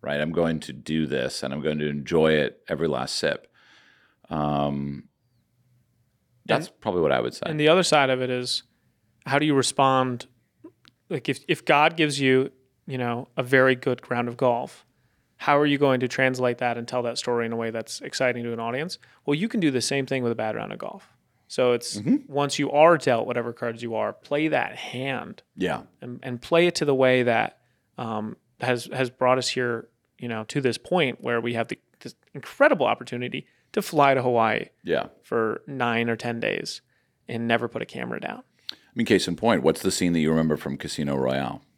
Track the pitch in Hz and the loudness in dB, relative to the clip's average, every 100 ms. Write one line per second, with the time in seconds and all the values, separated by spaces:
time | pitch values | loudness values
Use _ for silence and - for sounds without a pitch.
0 | 71 73 78 80 82 80 - 65 - 78 | -4 -2 -2 0 0 0 -6 -14 -4 -2
1 | 76 67 64 - 67 69 71 76 76 73 | 0 -2 -4 -4 -6 -4 -4 -2 -2 -4
2 | 69 82 78 78 69 - - 73 80 65 | -2 2 4 4 0 -6 -8 -4 -2 -2
3 | 64 - 78 - _ _ _ - _ _ | -4 -2 -2 -4 _ _ _ -20 _ _
4 | _ _ _ 78 73 73 71 71 71 69 | _ _ _ -4 -2 0 -2 -2 -6 -10
5 | - _ _ _ _ _ _ _ _ _ | -16 _ _ _ _ _ _ _ _ _
6 | _ _ _ _ - 123 165 _ 113 90 | _ _ _ _ -2 -2 -2 _ -2 2
7 | 78 64 60 - - 151 151 175 175 156 | 2 2 0 -4 -6 2 4 4 6 4
8 | 135 127 127 127 123 - - _ _ _ | 4 0 -2 -4 -4 -6 -8 _ _ _
9 | _ _ - 139 151 139 127 - 135 131 | _ _ 0 2 4 2 2 4 4 4
10 | 127 123 - _ _ _ - _ _ _ | 2 -4 -12 _ _ _ -20 _ _ _
11 | _ 160 - 135 - 160 - 147 156 165 | _ -6 -4 -6 -2 -4 2 4 4 4
12 | 151 135 135 131 131 _ _ _ - 131 | 0 2 4 4 2 _ _ _ -10 -6
13 | 120 117 139 - 123 131 131 127 131 123 | -4 -4 -8 -6 2 6 6 4 0 -4
14 | - 120 120 120 131 120 131 - _ _ | -4 -4 -4 0 0 0 -4 -14 _ _
15 | _ _ _ _ - 143 147 143 143 127 | _ _ _ _ 2 4 4 4 4 2
16 | 123 - 131 127 127 120 123 117 120 127 | 0 2 0 2 -2 0 -2 -4 -4 -4
17 | 120 123 - 120 117 117 113 113 110 - | -4 -6 -2 -2 -2 -4 -4 -6 -8 -10
18 | - - 131 120 120 117 113 127 165 - | -10 0 0 0 -6 -6 -6 -6 -6 -10
19 | _ _ - 147 226 233 165 127 110 139 | _ _ -4 -2 -2 0 2 2 0 -2
20 | 131 135 120 117 110 110 104 - - 196 | -2 -2 -2 -2 -4 -4 -8 -8 -10 -12
21 | - _ _ _ _ - 127 120 - 104 | -20 _ _ _ _ 0 2 2 -2 -6
22 | 107 285 - 143 143 - 139 143 160 165 | 0 0 0 -2 -2 0 0 6 8 8
23 | - 117 - 123 120 120 120 113 117 110 | 4 0 0 -4 -4 -6 -6 -6 -6 -4
24 | 107 107 - 143 156 143 - 120 - 123 | -4 -6 -4 0 2 0 -2 -6 -12 -8
25 | 131 127 - - _ - 90 65 53 _ | -6 -6 -8 -16 _ -4 -4 -4 -8 _
26 | 120 123 135 123 - 170 175 170 147 135 | -14 -12 -10 -10 0 4 4 2 0 4
27 | 131 127 123 113 107 _ _ _ _ - | 6 6 4 2 0 _ _ _ _ -12
28 | 117 110 107 - _ _ 123 123 - 131 | -8 -6 -8 -12 _ _ -2 -2 -4 -4
29 | 131 - 127 131 120 - 123 113 - _ | -4 0 2 2 0 -4 -4 -4 -8 _
30 | _ _ 123 110 110 147 131 110 - 180 | _ _ -10 -8 -6 -2 0 -2 -2 0
31 | 143 - 123 120 120 113 113 - _ _ | 0 -2 -4 -2 -2 -4 -4 -6 _ _
32 | 240 - _ 147 - - 285 233 120 110 | -18 -18 _ -18 -16 2 4 4 2 0
33 | 123 120 123 147 - _ _ - 202 160 | -4 -8 -6 -8 -12 _ _ -6 -2 4
34 | 139 135 123 120 113 110 - _ - 73 | 4 4 2 2 2 0 -4 _ -2 -2
35 | - _ _ 117 110 110 - 135 120 117 | -2 _ _ -2 0 -4 -8 -4 -2 0
36 | 117 113 120 117 113 50 - - _ _ | -2 -2 -4 -4 -4 -4 -6 -12 _ _
37 | _ _ - 117 117 117 117 - - - | _ _ -10 -6 0 0 0 -8 -10 -8
38 | 120 120 - - - _ _ - _ - | -8 -8 -8 -10 -16 _ _ -20 _ -4
39 | 113 101 - 85 113 98 69 82 95 - | 2 2 2 -2 2 2 2 2 -2 0
40 | 90 85 78 80 80 76 73 71 76 - | 0 2 2 2 2 0 -4 -8 -8 -6
41 | 71 69 65 67 65 - _ | -4 -2 0 -2 -4 -8 _